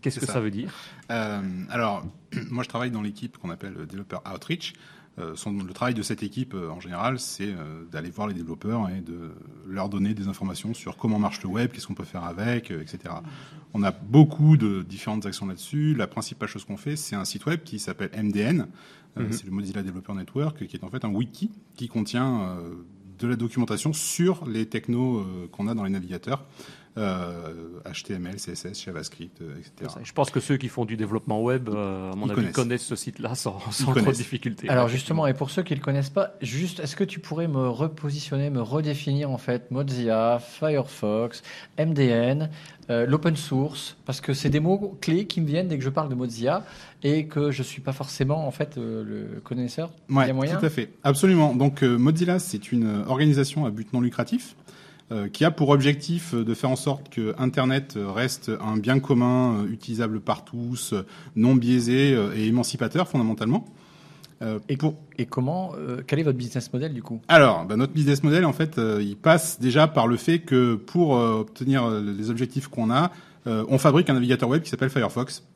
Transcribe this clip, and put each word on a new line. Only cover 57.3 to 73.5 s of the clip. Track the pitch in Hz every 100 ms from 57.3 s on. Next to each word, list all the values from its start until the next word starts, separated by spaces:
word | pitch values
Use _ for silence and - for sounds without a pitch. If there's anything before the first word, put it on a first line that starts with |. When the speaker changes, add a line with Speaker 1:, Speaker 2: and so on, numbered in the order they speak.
| -
Speaker 2:
Internet | 131 127 127 135 139 107
reste | 98 98 127 - - 110
un | 110 110
bien | 104 135
commun, | 135 123 123 127 127
euh, | 107 104
utilisable | 110 - 113 113 107
par | - 156
tous, | - 120 120 123 -
euh, | 104 95 - - -
non | 113
biaisé, | 131 120 127 117 127 139
euh, | 131 101 107
et | 107
émancipateur | 120 120 127 113 160 180
fondamentalement. | 143 110 110 110 175 - - - - - - - -
Euh, | 113 107 -
Speaker 3:
Et | 139
Speaker 2:
pour | 156 151 - -
Speaker 3:
et |
comment, | 123 - 127 175 185 160
euh, | 151 123 135
quel | 143
est |
votre | 156 131
business | 120 123 -
model | 123 156
du | 135
coup ? | - 113 -
Speaker 2:
Alors, | 160 135 90
bah, | 85 107
notre | 135
business | 156 143 143
model, | 147 156
en | 175
fait, | - 156 156
euh, | 113 104
il | 101 104
passe | 156 165 165 -
déjà | 127 131 156
par | 151 117
le | 120
fait | - 165
que | 165 127 123
pour, | 110 - 170 165 127
euh, | 117 110
obtenir, | 107 - 127 135
euh, | 120 107
les | 104 101 107
objectifs | 117 123 143 135
qu'on | - 113
a, | 123 175 - - -
euh, | -